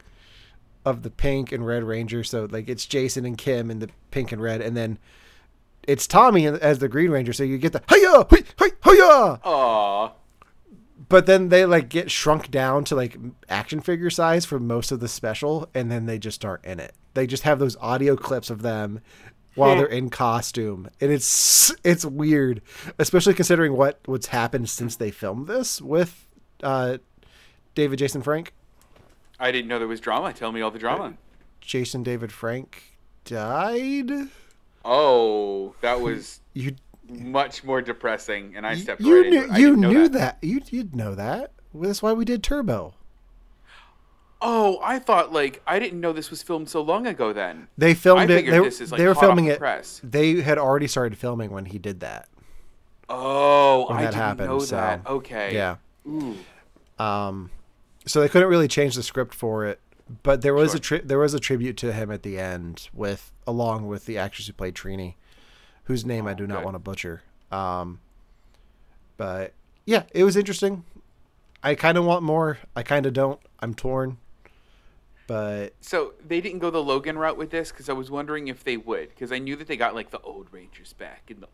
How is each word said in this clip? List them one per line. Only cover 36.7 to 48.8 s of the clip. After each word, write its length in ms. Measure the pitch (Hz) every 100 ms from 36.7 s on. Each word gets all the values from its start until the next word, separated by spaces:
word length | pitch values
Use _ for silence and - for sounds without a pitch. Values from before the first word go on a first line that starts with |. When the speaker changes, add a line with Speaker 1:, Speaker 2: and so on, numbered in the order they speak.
| 135 _ - -
Speaker 2:
much 560 | 120 123 135 135 -
more 160 | 135 131
depressing, 720 | 123 113 120 107 - 104 98 98
and 100 | 107
I 40 |
Speaker 1:
y-, 20 | 113
Speaker 2:
stepped 200 | 202 110
Speaker 1:
you 220 | 226 359
Speaker 2:
right 80 | 359
Speaker 1:
knew, 120 | 330
Speaker 2:
into 60 | 269
it. 60 |
I 40 | 208
Speaker 1:
you 80 | 285
Speaker 2:
didn't 100 | 269
know 120 | 185
Speaker 1:
knew 160 | 254 330
Speaker 2:
that. 300 | 262 131 -
Speaker 1:
that. 60 | 160
You, 140 | 254 -
you'd 240 | 240 208
know 200 | 131 107
that. 380 | 98 104 180 277 _ -
Well, 160 | 151 185
that's 140 | 202
why 100 | 214
we 120 | 226
did 180 | 233 240
Turbo. 520 | - 285 220 110 80 - - _ _ - _ _ _ - - _ _ _ _ _
Speaker 2:
Oh, 380 | 233 226 208 185
I 180 | 196 254
thought, 320 | 240 196 151
like, 300 | 156 139 - -
I 140 | 185
didn't 200 | 220 175
know 120 | 170
this 180 | 160 151
was 120 | 160
filmed 240 | - 165 156
so 120 | 165
long 260 | 151 190 240
ago 240 | 170 117
then. 340 | 104 92 80 - -
Speaker 1:
They 160 | 160
filmed 260 | 165 185 180
Speaker 2:
I 40 |
Speaker 1:
it. 40 | 180 175
Speaker 2:
figured 180 | 165
Speaker 1:
They, 40 | 170
Speaker 2:
this 200 | 180 -